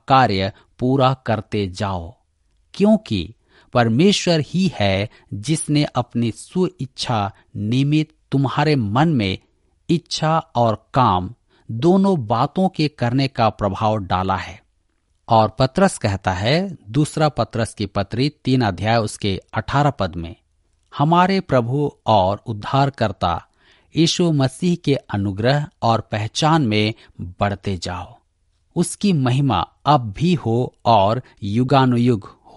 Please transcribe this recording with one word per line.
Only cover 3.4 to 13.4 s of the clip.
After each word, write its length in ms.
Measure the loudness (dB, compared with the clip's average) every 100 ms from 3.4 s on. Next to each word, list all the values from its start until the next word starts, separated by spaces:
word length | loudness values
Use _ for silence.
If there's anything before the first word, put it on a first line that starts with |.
| _ _ _
परमेश्वर 640 | 0 2 4 4 2 0 0
ही 320 | 0 -2 -2 0
है 340 | -2 0 -4 _ -14
जिसने 500 | -10 -4 -4 0 0
अपनी 480 | 0 -4 -4 -2 -4
स्वेच्छा 1000 | -6 -8 -4 -4 -4 -12 -10 -4 -2 -4 -8 _ -8
निमित्त 600 | -2 0 2 0 -2 _ -4
तुम्हारे 440 | -2 0 0 0 0
मन 340 | 0 2 2
में 280 | 2 0 -4 _ _ _ _ -2
इच्छा 500 | -2 -2 -4 -2 -2
और 500 | -2 0 0 0 _
काम 400 | 2 4 2 -2 -12 _ _ -10
दोनों 560 | 0 4 4 4 0 0
बातों 420 | -2 0 0 -2
के 180 | 0 -4
करने 400 | -2 -2 0 -2
का 220 | 0